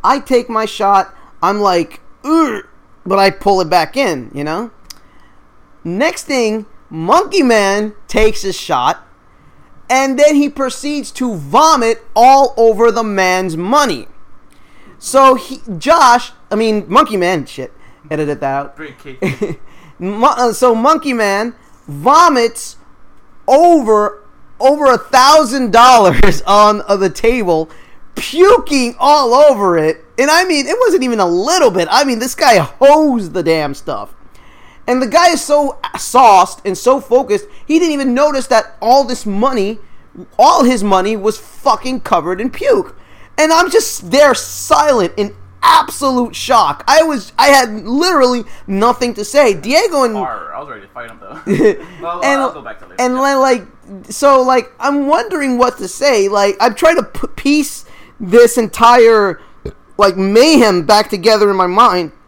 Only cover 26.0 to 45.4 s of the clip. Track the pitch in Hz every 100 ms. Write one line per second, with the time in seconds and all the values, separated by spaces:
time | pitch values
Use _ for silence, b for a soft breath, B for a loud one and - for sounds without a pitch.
26 | 190 139 196 156 - 202 208 208 - 202
27 | 190 - 226 247 190 160 160 b b b
28 | b - - 294 381 480 - 285 240 240
29 | 277 294 254 247 294 233 196 170 156 160
30 | - - 277 320 370 302 277 427 494 349
31 | 254 226 180 175 226 359 269 185 165 226
32 | 277 233 254 - 294 208 143 - 277 302
33 | 302 240 180 185 165 160 147 135 - 117
34 | 104 - - b b b b b - 254
35 | 247 285 349 320 - 294 285 - - -
36 | - 247 247 196 185 - 202 185 240 269
37 | - 247 208 202 - b b 311 339 294
38 | 269 240 302 285 - 233 - - 226 269
39 | - 247 214 196 247 254 196 220 b b
40 | b - 180 - 254 349 247 247 202 190
41 | 190 220 202 208 - - - - 254 254
42 | - 180 156 185 240 - 554 480 - -
43 | b b b - 311 320 359 403 - -
44 | 180 262 285 254 - - - - 302 254
45 | 180 - 208 -